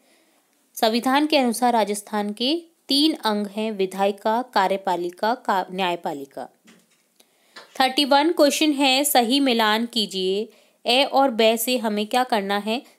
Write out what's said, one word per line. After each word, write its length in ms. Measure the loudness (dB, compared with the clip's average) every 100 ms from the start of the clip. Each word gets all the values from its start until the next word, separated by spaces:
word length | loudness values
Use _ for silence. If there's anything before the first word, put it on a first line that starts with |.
| _ _ _ _ _ _ _ -2
संविधान 520 | 0 0 2 2 2
के 100 | 2
अनुसार 360 | 2 0 0
राजस्थान 600 | 2 0 -4 -6 -6 -4
के 400 | -4 -2 -4 -6 _ -4
तीन 260 | 0 2
अंग 340 | 0 -2 -2 -4
हैं, 240 | -6 -6
विधायिका, 680 | -2 -4 0 -2 0 -2 -2
कार्यपालिका, 960 | 0 0 0 0 -2 -4 -4 -4 -4 -4
का-, 380 | -2 -2 -2
न्यायपालिका। 760 | -4 -4 -4 -6 -10 -12 -14 -16 _ _ -20 _ _ _ _ _ _ _ -20 -12 -2
थर्टी 260 | 0 0 2
वन 260 | 4 2
क्वेश्चन 400 | 4 2 4 0
है, 320 | 2 2 2
सही 360 | 2 2 2 2
मिलान 460 | 2 2 2 0 -2
कीजिए। 640 | -4 -4 -2 -2 -2 -4 -12 _ _ -2
ए 180 | 0
और 280 | 2 2 2
बै 260 | 4 2 2
से 200 | 0 -2
हमें 300 | -2 -4 -2
क्या 160 | -2
करना 340 | 0 -2 -2 -4
है? 240 | -2 -6 -8